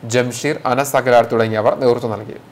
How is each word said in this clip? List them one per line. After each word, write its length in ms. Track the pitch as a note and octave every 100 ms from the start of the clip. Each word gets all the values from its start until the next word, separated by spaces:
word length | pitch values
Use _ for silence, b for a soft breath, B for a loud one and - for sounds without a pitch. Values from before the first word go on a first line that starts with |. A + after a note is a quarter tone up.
ജംഷീർ, 520 | A#2 A#2+ B2 A#2 C#3+ D#3 -
അനസ് 300 | B2+ C#3 C#3
അഗരാർ 300 | B2 A#2+ A#2
തുടങ്ങിയവർ 420 | A#2 A2+ G#2+ A2
നേതൃത്വം 360 | - C3 A#2+ A#2+
നൽകി. 280 | G#2 G#2+ - -